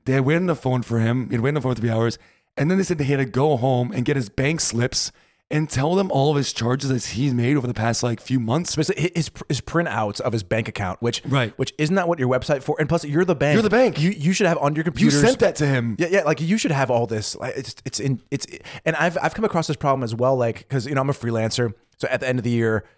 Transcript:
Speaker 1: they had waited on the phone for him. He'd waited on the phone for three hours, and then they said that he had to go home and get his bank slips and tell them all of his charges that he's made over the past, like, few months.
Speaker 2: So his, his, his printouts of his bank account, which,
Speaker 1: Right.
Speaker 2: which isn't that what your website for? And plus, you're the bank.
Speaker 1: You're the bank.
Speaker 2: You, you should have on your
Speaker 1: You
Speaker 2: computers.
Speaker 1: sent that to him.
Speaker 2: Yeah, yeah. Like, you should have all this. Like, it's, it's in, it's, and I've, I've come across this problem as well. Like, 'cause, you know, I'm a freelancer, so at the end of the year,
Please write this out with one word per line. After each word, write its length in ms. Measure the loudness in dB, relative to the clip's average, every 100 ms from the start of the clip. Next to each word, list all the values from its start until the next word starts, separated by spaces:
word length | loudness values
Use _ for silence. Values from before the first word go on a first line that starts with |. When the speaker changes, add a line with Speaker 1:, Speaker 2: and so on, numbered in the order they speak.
Speaker 1:
they 80 | -2
had 100 | 2 2
waited 140 | 2
on 40 | 2
the 80 | 0
phone 260 | 0 -2
for 160 | 0 0
him. 320 | 2 0 -2
He'd 100 | -2
waited 120 | 0
on 20 |
the 60 | 0
phone 120 | -2
for 60 | -2
three 80 | 0
hours, 280 | 0 0 -2 _ _ _ -2
and 140 | 0
then 60 | 2
they 60 |
said 140 | 0 0
that 60 |
he 80 | 0
had 60 | 0
to 60 |
go 320 | 0 2 2 2
home 360 | 2 2 0
and 120 | -2
get 100 | 0 -2
his 120 | -2
bank 320 | -2 -2 0
slips 520 | 0 0 0 -2 -6 -8 _ _ -4
and 160 | -2 0
tell 240 | 0 2 2
them 160 | 2
all 180 | 2 2
of 60 | 2
his 160 | 0
charges 380 | -2 -2 0 0
that 120 | -2 -2
he's 180 | -2 0
made 240 | 2 2 2
over 100 | 0
the 60 |
past, 280 | -2 0 0
like, 180 | 0 -4
few 180 | -2 -2
months. 360 | 0 0 0
Speaker 2:
So 80 | 0
his, 280 | 0 0 -2 -2
his, 140 | -4 -6 -6
his 120 | -6
printouts 580 | -2 -2 0 -2 -2 -2
of 120 | -2
his 80 | -2
bank 260 | -2 -2 -2
account, 320 | -4 -6 -4
which, 220 | -4 -4
Speaker 1:
Right. 340 | -2 0 0 -2
Speaker 2:
which 140 | -6 -2
isn't 180 | 0 0
that 100 | 0
what 120 | 0
your 80 | 2
website 340 | 0 0 -2
for? 140 | 0 -2
And 100 | 0
plus, 140 | 0 0
you're 180 | 0
the 100 | 2
bank. 200 | 2 2
Speaker 1:
You're 80 | 4
the 80 | 4
bank. 280 | 4 4 2
Speaker 2:
You, 120 | 0
you 220 | 0 0
should 120 | 2 2
have 120 | 2
on 160 | 0
your 60 | 0
Speaker 1:
You 120 | -2
Speaker 2:
computers. 280 | 2 4 6
Speaker 1:
sent 160 | 4 4
that 160 | 2 2
to 100 | 0
him. 300 | 2 0 -2
Speaker 2:
Yeah, 100 | 0
yeah. 120 | 2
Like, 160 | 2 0
you 160 | 0 0
should 120 | 0
have 180 | 0 0
all 160 | 0 0
this. 280 | -2 -4
Like, 220 | -6 -8 -8
it's, 180 | -10 -12 -8
it's 120 | -4
in, 220 | -2 -2 -4
it's, 160 | -8 -8 -12 -16 -6
and 100 | -4
I've, 220 | 0 0 0
I've 120 | -2
come 100 | -2 -2
across 200 | 0 -2
this 100 | -2
problem 280 | 0 0
as 100 | -2
well. 220 | 0 2 2
Like, 320 | 0 -4 -4
'cause, 180 | -4 -2
you 80 |
know, 60 | 0
I'm 100 | 0
a 40 |
freelancer, 580 | -2 -2 -2 -2 0 -2 -4 _ -8
so 100 | -4
at 120 | -2
the 80 | -2
end 100 | -2
of 60 |
the 60 | 0
year, 340 | 2 2 0 -4